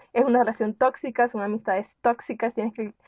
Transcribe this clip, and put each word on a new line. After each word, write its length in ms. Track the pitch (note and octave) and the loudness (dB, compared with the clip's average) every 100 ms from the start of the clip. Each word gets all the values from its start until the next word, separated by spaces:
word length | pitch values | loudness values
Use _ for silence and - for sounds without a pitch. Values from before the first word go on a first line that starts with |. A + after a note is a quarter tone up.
| _ | _
Es 120 | A#3+ | 0
una 140 | C4+ B3 | 4 4
relación 340 | A3+ A3 A3 | 2 0 -4
tóxica, 520 | G#3+ B3+ - C4+ A#3 A#3+ | 2 0 0 -6 0 0
son 160 | G#3+ | 0
amistades 560 | G3+ A3 G#3+ F#3+ - _ | -4 -4 -2 -2 -4 _
tóxicas, 540 | A#3+ A#3+ - A3 A3+ | -2 -2 -4 -4 -4
tienes 180 | A3+ A3 | -4 -6
que 220 | A3 G#3+ - | -6 -12 -12